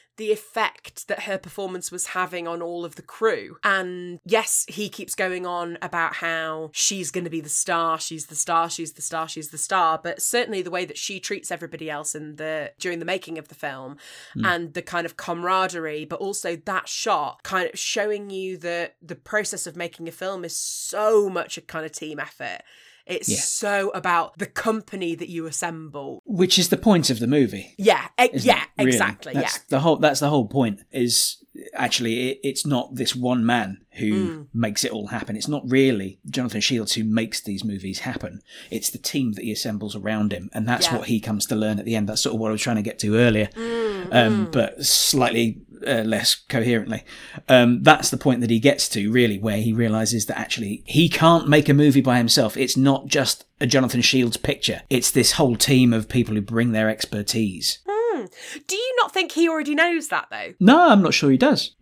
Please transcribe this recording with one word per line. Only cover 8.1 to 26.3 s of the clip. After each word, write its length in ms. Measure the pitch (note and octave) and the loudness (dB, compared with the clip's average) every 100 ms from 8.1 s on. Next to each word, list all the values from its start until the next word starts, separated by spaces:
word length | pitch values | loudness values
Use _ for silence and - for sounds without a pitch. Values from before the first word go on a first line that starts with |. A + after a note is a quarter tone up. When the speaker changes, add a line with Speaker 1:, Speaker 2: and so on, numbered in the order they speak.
| D#3+ - | -12 -10
Speaker 1:
the 60 | |
star, 360 | D3+ - E3 E3 | -6 -2 0 0
she's 240 | E3 D#3+ | -4 -10
the 80 | - | -12
star, 260 | - E3 D#3+ | -8 -6 -8
she's 220 | D#3+ D3+ | -10 -12
the 80 | D3+ | -10
star. 420 | - F#3+ E3 D#3+ | -4 0 2 0
But 200 | E3+ E3+ | -4 -6
certainly 400 | - A#3+ A#3 G3 | -2 -2 -2 -4
the 80 | F3+ | -4
way 160 | F3+ F3+ | -6 -6
that 100 | - | -8
she 240 | - G3 | -10 -8
treats 300 | - G3+ - | -8 -8 -8
everybody 400 | E3+ E3+ D#3+ D#3 | -10 -10 -12 -10
else 240 | D3 D3+ | -8 -8
in 220 | D#3 D3+ D3+ | -8 -10 -10
the, 360 | D#3 D#3 C#3 - | -8 -6 -8 -8
during 200 | F#3 E3+ | -6 -6
the 60 | |
making 320 | E3 F#3+ F3 D#3+ | -4 -6 -6 -14
of 120 | D3+ | -14
the 60 | |
film 440 | - D3 C3+ C3 C#3 - - - | -12 -10 -10 -14 -18 -20 -20 -14
Speaker 2:
Mm. 120 | - G3 | -4 -2
Speaker 1:
and 260 | F3 E3 | -2 -4
the 60 | E3+ | -10
kind 240 | - F3 | -8 -6
of 140 | E3 - | -6 -8
camaraderie, 880 | - E3+ F3 F#3+ F#3 F3+ D#3+ D3+ D3+ | -8 -4 0 0 0 -4 -8 -8 -10
but 120 | E3+ | -8
also 360 | G3 G3+ F3+ E3+ | -8 -6 -6 -8
that 240 | - F#3+ - | -6 -6 -6
shot 540 | - A3+ F3 C#3+ - | -6 -2 -2 -2 -8
kind 260 | - F#3+ F3 | -6 -2 -2
of 80 | - | -4
showing 520 | - A3 G#3 G#3 G3+ | -4 -2 -2 -4 -8
you 260 | F#3+ F#3+ F3+ | -8 -8 -8
that 380 | E3+ E3+ E3+ _ | -6 -6 -8 _
the 140 | E3 F3 | -18 -16
process 500 | - G#3+ G#3 G3 F3 | -6 -4 -4 -6 -10
of 100 | E3 | -10
making 320 | E3+ - E3 | -10 -10 -14
a 40 | |
film 340 | E3 F#3 F#3+ E3+ | -10 -10 -8 -8
is 100 | - | -8
so 720 | - - - G3 G#3+ G#3+ G3+ | -8 -8 -8 -2 4 4 2
much 300 | F3+ - - | -2 -6 -10
a 20 | |
kind 240 | - D#3+ | -12 -10
of 80 | D#3 | -10
team 260 | - D#3 D3 | -10 -10 -10
effort. 440 | D3 - B2 F2+ - - _ _ - | -12 -10 -12 -12 -16 -20 _ _ -10
It's 220 | F3+ G3 | -6 -4
Speaker 2:
Yeah. 80 | G3 | -4
Speaker 1:
so 520 | - - G#3 G3+ G3 | -4 -4 -2 -2 -2
about 460 | F#3+ F3+ E3+ - - | -4 0 0 -2 -6
the 80 | F#3+ | -10
company 680 | - A3+ A3 - F#3+ F3 | -4 -2 -4 -6 -8 -6
that 140 | D#3+ F3 | -6 -8
you 180 | E3+ D#3+ | -10 -8
assemble. 760 | D3 F3 D#3+ D#3 C#3+ C#3 C3+ | -6 -6 -8 -12 -12 -12 -12
Speaker 2:
Which 340 | - | -4